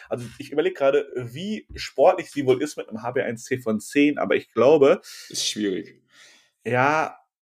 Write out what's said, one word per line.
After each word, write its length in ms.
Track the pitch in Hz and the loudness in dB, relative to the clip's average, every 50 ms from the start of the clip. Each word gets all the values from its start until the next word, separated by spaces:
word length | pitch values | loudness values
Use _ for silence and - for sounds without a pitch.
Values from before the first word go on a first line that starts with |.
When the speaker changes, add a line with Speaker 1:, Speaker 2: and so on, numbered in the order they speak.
| - - | -12 -10
Speaker 1:
also 160 | - 123 120 - - - | -8 -8 -8 -10 -14 -16
ich 120 | 135 - | -16 -8
überleg 240 | 139 151 160 185 185 | -4 -2 -2 -2 -2
gerade, 320 | - 139 139 139 143 - - - | 0 0 2 2 2 0 -2 -6
wie 520 | 123 123 117 120 147 185 208 220 180 - - - | -10 -10 -10 -10 -10 -8 -8 -8 -8 -10 -12 -14
sportlich 560 | - - - - - 139 180 190 - 165 - | -14 -14 -8 0 4 4 4 4 4 0 -8
sie 140 | - 143 147 | -8 -2 2
wohl 160 | 127 123 - | 2 2 2
ist 140 | 151 151 - | 0 -4 -8
mit 140 | - - - | -10 -14 -12
einem 120 | 110 110 117 | -12 -10 -8
H 80 | 120 | -6
B 100 | 123 139 | -4 -4
A 40 | - | -4
eins 180 | - 120 - - | -4 -6 -8 -8
C 160 | - 131 127 | -6 -6 -4
von 200 | 127 113 110 107 | -2 -2 -4 -4
zehn, 380 | - - - 147 147 147 147 - | -4 -2 0 2 2 2 2 0
aber 180 | - 143 131 | 0 0 0
ich 160 | - - _ | 0 -2 _
glaube 500 | - 113 113 135 160 151 135 143 180 - - - - - - - | 0 2 4 6 6 8 6 6 4 2 -2 -10 -20 -20 -18 -14
Speaker 2:
Ist 180 | - - - - | -10 -8 -6 -6
schwierig. 540 | - 107 104 98 92 90 - - - _ _ _ _ _ - _ _ _ _ _ _ _ - | -4 -4 -2 -2 -2 -4 -6 -10 -16 _ _ _ _ _ -20 _ _ _ _ _ _ _ -6
Speaker 1:
Ja, 520 | 113 123 123 127 143 151 156 143 - - - _ _ _ _ _ _ _ | -2 0 2 2 2 2 0 -2 -4 -6 -12 _ _ _ _ _ _ _